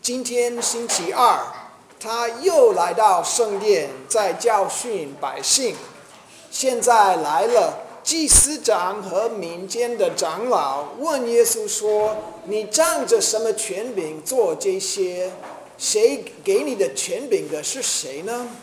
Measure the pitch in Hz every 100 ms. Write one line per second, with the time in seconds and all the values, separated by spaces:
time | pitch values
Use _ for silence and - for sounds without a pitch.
0 | - 254 240 240 240 240 226 233 233 -
1 | 175 247 - 160 - - - - _ -
2 | 220 233 233 233 339 330 240 185 175 175
3 | 214 180 170 - 220 202 214 185 143 131
4 | 131 170 170 - 233 214 190 - 247 202
5 | 147 139 139 139 139 - 254 160 - -
6 | - - - - - - 262 247 240 226
7 | 202 175 151 156 220 240 165 - - -
8 | - 330 302 - 277 302 240 202 180 208
9 | 190 180 226 220 170 170 190 233 240 233
10 | 180 - 170 165 240 208 143 139 143 -
11 | 302 285 240 233 233 226 214 - 208 214
12 | 214 214 - - 170 208 214 - 330 311
13 | 240 226 - 220 226 208 - 185 240 208
14 | 156 156 - 262 196 151 196 190 190 -
15 | 185 180 185 185 - - - - - 214
16 | 233 277 - - - 196 294 233 185 -
17 | - 185 269 196 151 151 147 269 240 -
18 | 139 139 190 240 240 208